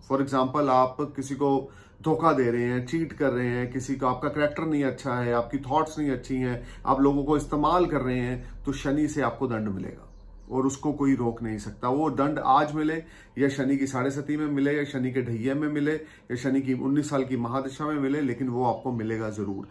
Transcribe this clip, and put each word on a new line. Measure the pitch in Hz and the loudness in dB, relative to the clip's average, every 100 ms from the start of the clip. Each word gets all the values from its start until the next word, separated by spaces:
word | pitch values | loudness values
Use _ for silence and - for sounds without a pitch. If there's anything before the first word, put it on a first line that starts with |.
| - | -2
for | 135 | 0
example, | 135 135 131 151 143 | 2 2 2 2 4
आप | 127 127 - | 6 4 0
किसी | 139 - 131 131 | -6 -6 -6 0
को | 143 139 135 - - - | 2 2 0 -12 -20 -4
धोखा | 160 156 165 | 0 2 4
दे | 143 120 | 4 2
रहे | 120 | 2
हैं, | 120 123 123 | 0 -2 -2
चीट | 165 160 | -2 -2
कर | - 139 | 0 0
रहे | 123 123 | 2 0
हैं, | 123 123 | -2 -2
किसी | 131 127 131 | -4 -4 0
का, | 131 | 0
आपका | 127 147 | 0 -2
कैरेक्टर | 151 147 151 | 0 0 0
नहीं | 160 147 | 0 2
अच्छा | 135 - 135 123 | 0 -2 -4 -2
है, | 120 | 0
आपकी | 120 117 135 | 0 0 -4
थॉट्स | 120 151 160 156 | 0 0 0 -2
नहीं | 147 | -2
अच्छी | 127 - 131 | -2 -4 -2
हैं, | 127 123 - - - | -2 -4 -8 -4 0
आप | 135 | 4
लोगों | 139 143 | 4 4
को | 139 147 | 2 0
इस्तेमाल | - 147 151 180 170 | 0 2 4 4 4
कर | 147 | 0
रहे | 127 127 | 0 0
हैं, | 123 123 - - | -2 -4 -8 -8
तो | - | -6
शनि | - 147 147 147 | -4 0 0 0
से | 147 | 0
आपको | 120 - 127 | -2 0 -2
दंड | 110 104 | -2 -2
मिलेगा | 92 95 - - - - - - | -4 -8 -12 -18 -20 -20 -20 -6
और | 127 135 | 0 0
उसको | 135 151 | 0 -2
कोई | 143 139 127 | 2 2 4
रोक | 117 117 | 2 -2
नहीं | 113 107 | -4 -6
सकता। | 101 - 123 | -8 -6 -2
वो | 139 156 | 0 2
दंड | 127 143 151 | 2 0 2
आज | - 139 151 156 | 4 4 4 0
मिले | 156 160 160 - - 117 | -2 -2 -8 -18 -10 0
या | 139 | 0
शनि | 135 135 139 | 2 2 2
की | 135 | 0
साढ़े | 127 135 | 0 -2
सती | 139 143 151 | -2 -4 -2
में | 151 | 0
मिले | 143 139 147 | 2 2 2
या | |
शनि | 143 135 127 | -2 -2 -2
के | 127 | 0
ढैये | 120 113 127 | -2 -2 -2
में | 143 147 | 0 -2
मिले | 147 147 156 | 0 0 -2
या | - - - 127 | -6 -16 -8 -4
शनि | 135 135 | 0 2
की | 127 | 2
उन्नीस | 127 135 143 139 | 0 2 2 2
साल | 143 | 0
की | 127 123 | 0 -2
महादशा | 117 135 135 131 151 | -2 -2 -4 -6 -4
में | 151 | -2
मिले, | 135 147 | 0 0
लेकिन | 135 117 131 | 0 -2 -2
वो | 120 120 | 0 0
आपको | - 131 | 0 -2
मिलेगा | 120 110 113 110 | -4 -2 -2 -4
जरूर। | 104 101 98 101 | -4 -4 -6 -10